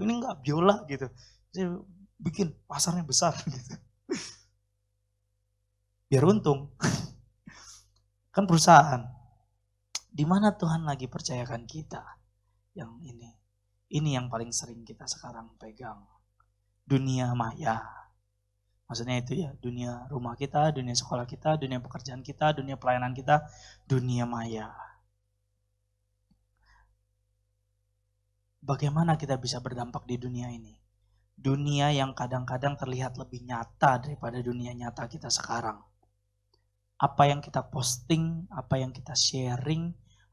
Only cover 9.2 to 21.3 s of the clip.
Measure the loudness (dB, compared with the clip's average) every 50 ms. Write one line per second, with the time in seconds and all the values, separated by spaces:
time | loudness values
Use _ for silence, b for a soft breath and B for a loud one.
9.2 | -20 -20 _ _ _ _ _ _ _ _ _ _ _ _ _ -12 -12 _ -2 0
10.2 | 2 4 4 6 6 4 4 2 0 0 0 0 0 -2 -4 -4 -6 -8 -8 -8
11.2 | -6 -6 -4 -4 -4 -6 -8 -10 -10 -10 -12 -12 -12 -10 -12 -14 -14 -16 -20 -20
12.2 | _ _ _ _ _ _ _ _ _ _ _ -14 -14 -14 -14 -16 -16 -16 -16 -18
13.2 | -20 -20 -20 _ _ _ _ _ _ _ _ _ _ _ -2 0 0 2 0 0
14.2 | -2 -2 -4 -6 -6 -4 -6 -6 -6 -8 -14 -18 -16 -18 -18 -14 -10 -10 -10 -10
15.2 | -12 -14 -14 -14 -16 -18 -20 _ -20 -20 -18 -16 -14 -14 -14 -16 -20 _ _ _
16.2 | _ _ _ _ _ _ _ _ _ _ _ _ _ 0 2 2 2 2 0 0
17.2 | 0 0 0 -2 -2 -4 -6 -4 -2 -2 -2 -2 -4 -10 -16 -18 -20 -20 _ _
18.2 | _ _ _ _ _ _ _ _ _ _ _ _ _ -10 -8 -6 -4 -2 -2 -2
19.2 | -2 -2 -4 -4 -4 -6 -8 -8 -8 -6 -6 -4 -6 -6 -8 -8 -10 -8 -6 -6
20.2 | -6 -6 -6 -6 -6 -2 2 2 4 4 2 0 -4 -2 -2 -4 -2 -2 -4 -4
21.2 | -4 -6